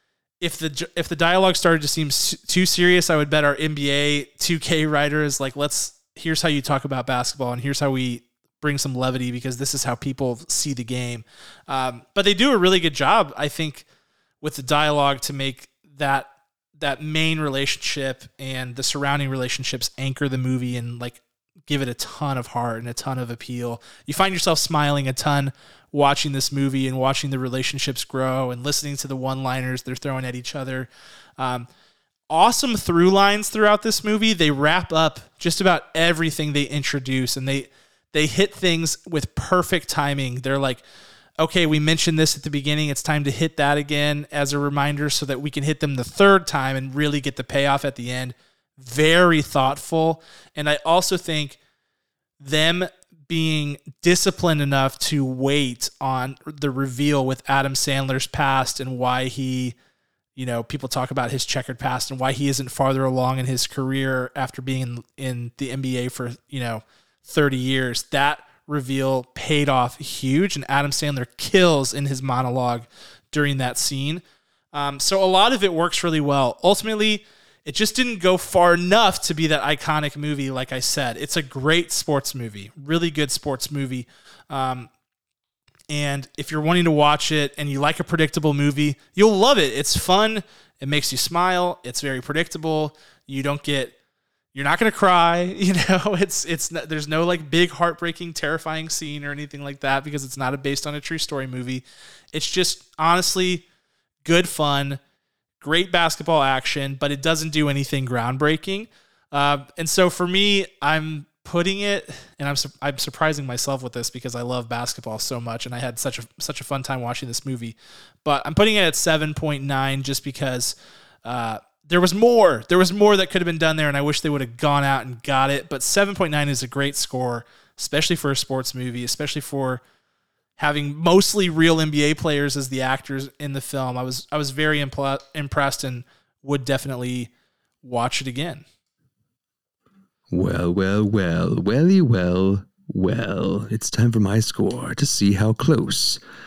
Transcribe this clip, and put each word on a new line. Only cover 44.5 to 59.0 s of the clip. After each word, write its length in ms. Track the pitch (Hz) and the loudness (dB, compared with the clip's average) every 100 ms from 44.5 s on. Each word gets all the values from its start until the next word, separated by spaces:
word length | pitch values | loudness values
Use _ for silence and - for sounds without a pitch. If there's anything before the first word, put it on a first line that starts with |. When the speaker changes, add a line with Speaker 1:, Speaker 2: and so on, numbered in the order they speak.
Speaker 1:
a 40 | 143 | 0
reminder 520 | 143 143 143 143 147 | 0 0 0 0 -2
so 160 | - 139 | -2 -2
that 160 | 131 | -4
we 80 | 143 | -4
can 120 | 147 | -4
hit 180 | 143 151 | -2 -2
them 160 | 147 131 | -2 -4
the 80 | |
third 420 | 117 - 196 190 156 | -6 4 6 6 2
time 280 | 147 135 | -2 -2
and 200 | 135 135 | -4 -4
really 260 | 139 151 143 | -2 0 0
get 160 | 139 - | -4 -8
the 80 | |
payoff 400 | 127 143 143 139 | -4 0 2 2
at 120 | 139 120 | 0 -6
the 140 | 120 | -8
end." 240 | 127 127 - _ _ _ _ | -6 -8 -12 _ _ _ _
Very 640 | 127 127 156 170 175 156 | -8 2 6 8 6 4
thoughtful. 800 | - 143 131 143 - 165 160 160 - - - 151 | 2 2 2 0 -4 0 0 -2 -8 -20 -16 -6
And 120 | 147 | -2
I 100 | 147 160 | 0 4
also 320 | 175 180 180 | 2 2 -2
think 400 | - 151 143 - _ _ _ _ _ _ _ _ | -2 -4 -4 -10 _ _ _ _ _ _ _ _
them 460 | 139 151 160 175 180 _ _ 160 139 | -2 2 2 2 -4 _ _ _ -6
being 500 | 165 160 156 147 143 - - | -2 0 0 -2 -8 -14 -2
disciplined 580 | 175 180 196 - 175 151 | 2 4 2 2 2 2
enough 380 | 143 135 135 - | 2 2 2 0
to 260 | - 147 | -2 0
wait 640 | 131 127 135 147 131 120 - _ | -2 0 2 2 0 -4 -8 _
on 340 | 135 127 131 131 | -4 -2 -4 -8
the 260 | 156 151 143 | -16 -4 -4
reveal 540 | 131 135 123 147 143 | -2 -4 0 2 2
with 180 | 131 131 - | 0 -2 0
Adam 240 | 139 139 | 2 2
Sandler's 540 | 131 - 135 135 131 - | -2 0 -2 0 -2 -4
past 520 | - 139 135 123 - | -2 2 2 0 -4
and 200 | 131 | -8
why 280 | 123 | -2